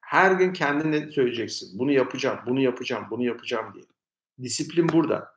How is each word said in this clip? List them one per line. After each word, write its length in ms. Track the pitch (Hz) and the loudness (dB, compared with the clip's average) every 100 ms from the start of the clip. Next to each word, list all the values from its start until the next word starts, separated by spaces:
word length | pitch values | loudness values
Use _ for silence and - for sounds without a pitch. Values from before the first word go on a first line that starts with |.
| - | 0
Her 200 | 147 190 | 4 4
gün 200 | 185 185 | 4 2
kendine 580 | 180 147 147 156 151 151 | 2 -2 0 0 0 -2
söyleyeceksin. 680 | - 123 117 107 - - 92 | 0 0 0 -6 -8 -12 -4
"Bunu 140 | 131 | 2
yapacağım, 460 | 139 123 131 131 101 117 | 2 2 0 -2 -4 -2
bunu 140 | 131 | 2
yapacağım, 460 | 135 123 123 117 98 | 2 0 -6 -6 -6
bunu 140 | 113 | -4
yapacağım." 500 | 123 117 - 120 107 | -2 -4 -4 -6 -6
diye. 100 | 92 - _ _ _ _ _ | -12 -20 _ _ _ _ _
Disiplin 460 | 127 - 151 170 165 | -8 -4 -2 2 4
burada. 440 | 156 156 - - | 4 2 0 -4